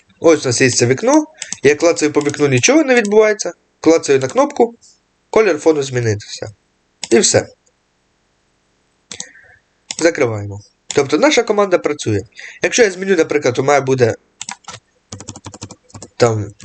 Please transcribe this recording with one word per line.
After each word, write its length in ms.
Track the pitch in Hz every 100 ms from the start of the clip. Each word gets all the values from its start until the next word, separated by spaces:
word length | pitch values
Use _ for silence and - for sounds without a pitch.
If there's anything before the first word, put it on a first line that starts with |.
| _ _
Ось 260 | 165 151 139
у 40 |
нас 120 | 117
є 100 | 131
це 140 | - 120
вікно. 400 | 135 233 302 302 - - -
Я 120 | 139 147
клацаю 360 | 170 160 151
по 100 | 147
вікну, 260 | 143 135 143
нічого 360 | 127 165 302
не 120 | 269 240
відбувається. 560 | 208 214 214 208 175 - _ _
Клацаю 400 | 156 165 160 135
на 80 | 127
кнопку, 480 | 247 285 - 233 233 - _ _ _ _
колір 280 | 220 220 151
фону 260 | 165 156
змінився. 680 | 135 123 113 104 - - - - _ _ _ _ -
І 100 | 226
все. 280 | - 107 - _ _ _ _ _ _ _ _ _ _ _ _ _ _ _ _ - - - _ _ _ _ _ -
Закриваємо. 640 | 165 165 123 107 104 101 - _ -
Тобто 300 | - 135 151
наша 260 | 277 247
команда 340 | 233 208 202 175
працює. 440 | 160 147 - 104 - - - -
Якщо 220 | 180 208
я 80 | 214
зміню, 240 | 185 190 180
наприклад, 440 | 160 147 139 117
у 40 |
мене 180 | 135 143
буде 340 | 131 131 117 - _ _ - - - - _ _ _ 98 101 - - - - - _ - - -
там 360 | 120 110 101 -